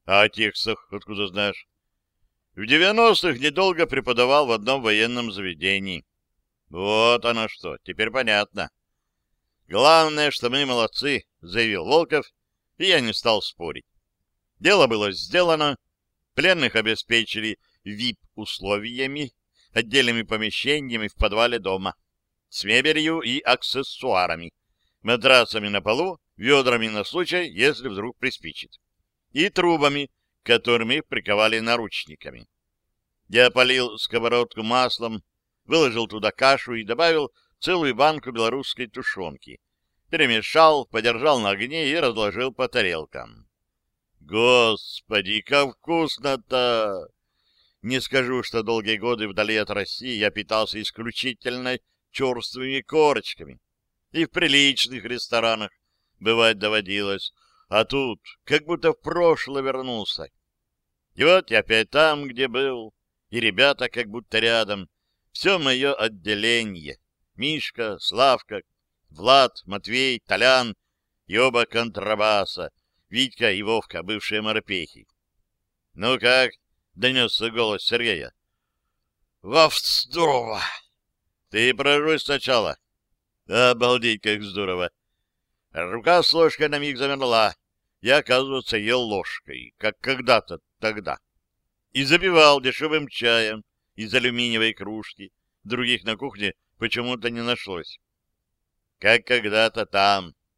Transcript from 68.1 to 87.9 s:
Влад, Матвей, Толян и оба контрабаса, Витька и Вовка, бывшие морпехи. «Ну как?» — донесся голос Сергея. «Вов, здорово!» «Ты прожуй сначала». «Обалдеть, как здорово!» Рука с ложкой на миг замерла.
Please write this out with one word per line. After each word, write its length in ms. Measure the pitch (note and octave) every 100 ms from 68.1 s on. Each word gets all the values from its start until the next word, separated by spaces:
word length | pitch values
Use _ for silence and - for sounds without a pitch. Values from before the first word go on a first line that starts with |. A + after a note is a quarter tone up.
| G#2+ C3+ A#2+ - G2+ - _ _ _ _
Влад, 440 | D#2 G#2+ C#3 B2 -
Матвей, 560 | F2 G2+ G2+ B2 C3 A#2+ -
Толян 500 | G2 B2 C3 A#2+ - _ _ _ _ -
и 120 | G2+
оба 260 | C3 A#2+
контрабаса, 1080 | A#2 A#2 A#2 G2+ G2 G#2+ G#2+ G#2 F#2 - D#2+ _ _ _ _
Витька 420 | G#2+ C3 - A2+
и 120 | G2
Вовка, 400 | G#2 A2 - -
бывшие 400 | F2 G#2+ - G#2+
морпехи. 640 | G#2+ A2 - F#2+ D2+ - _ _ _ _ _ _ _ _ _
«Ну 240 | - A2 B2+
как?» — 320 | A#2+ C3 B2+ - _ _ _
донесся 560 | F2+ B2+ C3 A#2 - A2+
голос 360 | A2+ A2 G2+ -
Сергея. 480 | A#2 A#2 F2 B1 - _ _ _ _ _ _ _ _ _ _
«Вов, 380 | F#2+ D3 D#3 -
здорово!» 840 | - - - E3 D#3+ B2+ A2+ G#2 - - - _ _ _ _ _ _
«Ты 240 | G#2+ A#2+
прожуй 460 | A#2 C#3 D3 D#3 D#3
сначала». 580 | - C#3 - B2 F2 C#2+ _ _ _ _ _ _ -
«Обалдеть, 720 | A#2 B2 A#2+ A#2+ B2 A#2 G#2+
как 220 | G#2+ G#2
здорово!» 480 | G#2 F#2+ G2 F2+ F2 - _ _ _ _ _ _ _
Рука 500 | D#2+ F2 A2+ D#3 F3
с 120 | D#3
ложкой 340 | D#3 D#3+ - D3+
на 100 | C#3+
миг 200 | C#3+ B2+
замерла. 560 | C#3 C#3 B2+ A2+ G#2 - _ _ _